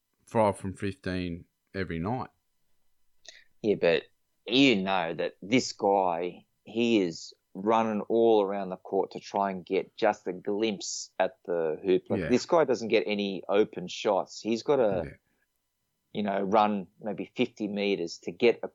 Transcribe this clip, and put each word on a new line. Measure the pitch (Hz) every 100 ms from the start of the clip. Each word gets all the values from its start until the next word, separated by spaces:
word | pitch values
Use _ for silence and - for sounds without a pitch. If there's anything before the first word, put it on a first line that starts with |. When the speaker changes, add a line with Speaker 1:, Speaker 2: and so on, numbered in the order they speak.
| _ _ _
Speaker 1:
five | 117 104 98
from | 98
fifteen | 90 101 - 92 90 90 85 - _ _
every | 98 85 82
night. | 92 127 95 _ _ _ _ _ _ _ _ _ - - _ _
Speaker 2:
Yeah, | 110 92
but | 87 82 - _ _ _ -
you | 123 139 104
know | 95 95 85
that | 82 87 -
this | 95 123 -
guy, | - 101 98 92 82 90 87 _ _
he | - 113 120 110
is | 90 80 - - _ 92
running | 101 113 113 107 -
all | 113 113 107
around | 98 101 95
the | 90
court | - 95 -
to | 90
try | - 101 98
and | 92 82
get | 95 - -
just | 107 101 -
a |
glimpse | 90 104 104 113 92 - - - -
at | 92 - -
the | 85 80 78
hoop. | 95 92 -
Like, | 110
Speaker 1:
Yeah. | 80
Speaker 2:
this | 120 -
guy | 170
doesn't | 135 110 110
get | 107 -
any | 104 101 92 -
open | 101 107 - 90
shots. | - 110 92 - -
He's | 107 113
gotta, | - 139 110 92 73
Speaker 1:
Yeah. | - _ _ _ _ _ _ _ _ _
Speaker 2:
you | 110
know, | 101 98
run | 98 107 107 104 90 _
maybe | 110 98 90 -
fifty | 123 - 104
meters | 101 101 92 85 -
to | -
get | - 117 -
a | -